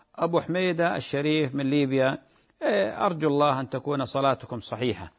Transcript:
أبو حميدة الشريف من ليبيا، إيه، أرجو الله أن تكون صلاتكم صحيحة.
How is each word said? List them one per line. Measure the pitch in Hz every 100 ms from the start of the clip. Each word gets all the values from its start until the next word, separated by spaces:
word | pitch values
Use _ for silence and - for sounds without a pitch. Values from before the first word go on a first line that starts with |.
| _ -
أبو | 170 170
حميدة | - 180 185 165 170 180
الشريف | - 139 151 156 139
من | 139 135
ليبيا، | 147 135 135 131 143 _ _ _ -
إيه، | 311 208 202 - 202
أرجو | 160 151
الله | 143 147 135
أن | 131
تكون | 131 143 143
صلاتكم | 131 135 135 127 - 120
صحيحة. | - 113 123 98 87